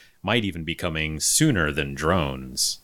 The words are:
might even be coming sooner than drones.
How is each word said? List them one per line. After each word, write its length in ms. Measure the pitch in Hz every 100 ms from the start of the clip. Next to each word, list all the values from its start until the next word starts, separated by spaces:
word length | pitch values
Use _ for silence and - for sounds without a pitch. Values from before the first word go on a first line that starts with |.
| - _
might 220 | 95 117 98
even 180 | 85
be 120 | 80 80
coming 440 | 90 80 78 76
sooner 520 | - - 156 101 76
than 240 | 73 71 69
drones. 840 | 78 92 71 65 65 65 - -